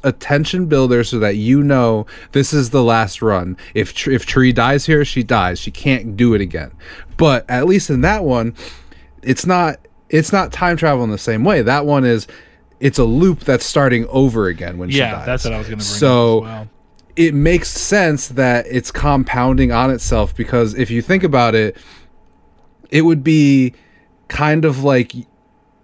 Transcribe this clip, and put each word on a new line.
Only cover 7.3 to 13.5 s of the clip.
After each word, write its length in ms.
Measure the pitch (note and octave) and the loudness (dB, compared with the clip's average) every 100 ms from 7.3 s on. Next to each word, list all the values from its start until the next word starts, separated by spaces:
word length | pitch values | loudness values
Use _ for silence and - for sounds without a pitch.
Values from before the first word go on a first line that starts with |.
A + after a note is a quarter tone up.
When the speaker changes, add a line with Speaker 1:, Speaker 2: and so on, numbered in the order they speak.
| B2+ - | 2 0
Speaker 1:
at 160 | B2+ E3 | -2 2
least 220 | G3 - | 2 0
in 140 | C3+ | 0
that 220 | D#3+ G#3+ | 0 0
one, 300 | E3+ B2 A2+ - - - - - - - | 0 -2 -2 -6 -16 -20 -20 -20 -20 -8
it's 240 | A#2+ C3 E3+ | -4 -2 0
not, 320 | F3+ E3+ C#3 - _ - | 0 0 -4 -12 _ -2
it's 240 | D#3 D#3 | 0 2
not 180 | G3 E3+ | 0 -2
time 240 | - F3+ E3+ | -2 -2 0
travel 260 | D#3+ C3+ | 0 0
in 60 | A#2 | -2
the 60 | G#2 | -4
same 280 | - A2 | -4 0
way. 180 | D3+ F#3 | 2 2
That 240 | A2 C#3 D3 | 2 0 2
one 180 | C#3+ | 2
is, 220 | B2+ A#2 - - - _ _ _ | 2 0 -2 -14 -20 _ _ _
it's 180 | C#3+ - | -2 2
a 60 | |
loop 360 | A#2 B2 F#3 E3+ | 2 4 2 2
that's 240 | - | 0